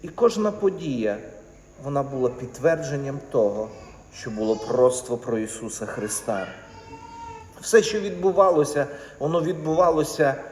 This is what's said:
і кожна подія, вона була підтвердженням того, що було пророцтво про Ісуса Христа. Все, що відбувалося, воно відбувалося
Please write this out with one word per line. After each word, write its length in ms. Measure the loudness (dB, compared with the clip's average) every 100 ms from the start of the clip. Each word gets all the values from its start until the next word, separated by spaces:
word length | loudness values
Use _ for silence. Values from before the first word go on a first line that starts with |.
і 60 | -12
кожна 440 | 2 2 4 -2
подія, 640 | 0 -2 0 -4 -2 -2 -2 -8 -18 -20 -20 -20 -14
вона 180 | -4 -4
була 280 | -2 0 -2
підтвердженням 880 | -2 -12 0 2 2 -2 -4 -4 -8 -2
того, 380 | 2 2 2 -6 -10 -18 -20 -20
що 160 | -14 -10
було 260 | -4 0 0
пророцтво 600 | 0 4 4 4 -4 -6
про 220 | -2 -2
Ісуса 480 | -4 -8 -10 -8 -8
Христа. 600 | -6 -6 -6 -4 -4 -4 -10 -18 -20 -18 -18 -16 -14 -14 -14 -18 -14
Все, 220 | 4 6
що 180 | 6 -4
відбувалося, 840 | -4 0 2 6 6 6 2 0 -2 -6 -16 -4
воно 240 | 0 0
відбувалося 920 | 0 -2 0 4 4 4 0 2 2 0 -8